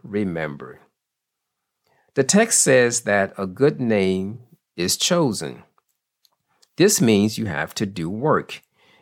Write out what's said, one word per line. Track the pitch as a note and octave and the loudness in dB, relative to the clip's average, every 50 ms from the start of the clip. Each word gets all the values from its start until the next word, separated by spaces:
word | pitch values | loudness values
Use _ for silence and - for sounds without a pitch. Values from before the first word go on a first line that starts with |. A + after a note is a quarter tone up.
| - | -16
remember. | A2+ G2 G#2 G#2 F#2 E2 D#2+ D#2+ D2+ C#2 C#2 C2 B1 - - _ _ _ _ _ _ _ _ _ _ _ _ _ _ _ _ _ _ _ _ _ _ _ _ _ _ - | -8 -6 -4 -4 -4 -4 -6 -6 -8 -8 -12 -16 -18 -20 -20 _ _ _ _ _ _ _ _ _ _ _ _ _ _ _ _ _ _ _ _ _ _ _ _ _ _ -2
The | - C3+ | -2 0
text | C3 - G#3 A#3 A3+ - - | 2 4 2 2 2 2 0
says | - D3 C3 B2+ B2 A#2+ A#2 - | 2 4 4 4 4 4 0 -2
that | - G#2 G2+ G2+ G2 G2 - | -2 0 2 2 2 0 -2
a | - G2 F#2 | -8 -8 -8
good | F#2 A2 C3 D#3 G#3+ - | -2 0 0 0 0 0
name | B2+ A2+ A2 G2+ F#2+ F#2+ F#2+ F#2 F#2+ G2 A2+ - - _ _ _ _ _ - | -2 0 2 2 2 2 0 0 -4 -6 -10 -12 -18 _ _ _ _ _ -8
is | - F2+ F#2+ - | -6 -4 -4 -4
chosen. | - - - F3+ F3 D#3+ B2+ G2 - D#2+ C#2 B1 A#1 - _ _ _ _ _ _ _ _ _ _ _ _ _ _ _ _ _ _ _ _ _ _ | -2 -2 0 0 2 0 0 -2 -4 -8 -10 -12 -14 -20 _ _ _ _ _ _ _ _ _ _ _ _ _ _ _ _ _ _ _ _ _ _
This | - E3 G#3+ G#3+ - | 2 2 4 4 4
means | C#3 A2+ G#2+ G2 G#2 G#2+ G#2+ - | 4 4 4 4 4 2 0 -4
you | A2+ G2+ | -6 -6
have | D#2 D2 D#2 - - | -4 -6 -8 -8 -6
to | - A2 G2 | -6 -6 -6
do | G2+ F#2 E2 E2+ | -6 -8 -8 -8
work. | G2+ A2 C#3 D#3 B2 E2+ D2 - - - _ _ _ _ _ _ _ _ | -6 -4 0 0 0 0 -2 -4 -14 -18 _ _ _ _ _ _ _ _